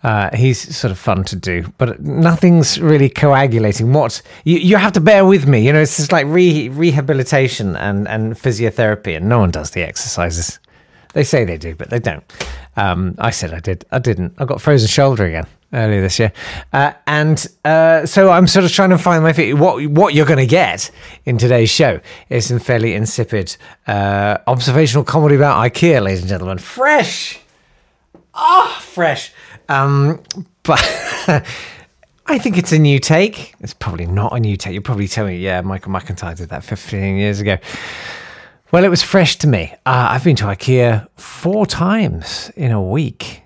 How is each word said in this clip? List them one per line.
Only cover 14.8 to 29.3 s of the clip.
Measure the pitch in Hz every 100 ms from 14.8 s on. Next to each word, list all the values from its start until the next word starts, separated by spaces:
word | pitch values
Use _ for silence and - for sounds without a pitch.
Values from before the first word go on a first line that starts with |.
| 110
shoulder | - 139 117 92
again | 80 - _ _
earlier | 127 110 101
this | 95 -
year. | 110 - - - -
Uh, | 139 143 - -
and, | 151 151 156 - _ 151
uh, | 160 160 165 156
so | - 190
I'm | 175 180
sort | 190
of | 180
trying | - 190
to | 180
find | 180 165
my | 160
feet. | 151 123 143
What, | 180 120 147
what | 147 196
you're | 143 139
gonna | 147 127
get | 160 131 87 - - - - -
in | 120
today's | 120 123 110
show | - 143 85 - - _
is | 123 107
some | 120
fairly | - 120 113
insipid, | 98 110 - 110 107 87 - - - -
uh, | 104 101 101 101 104 -
observational | 123 120 131 151 131
comedy | - 160 151 143
about | 143 95
ikea, | 117 - 170 143
ladies | 98 95
and | 90
gentlemen. | 95 90 95
Fresh! | - - 269 302 196 - - - _ _ _ _ _ _ _ _ _
Ah, | - 311 339 - -
fresh! | - - 170 139 -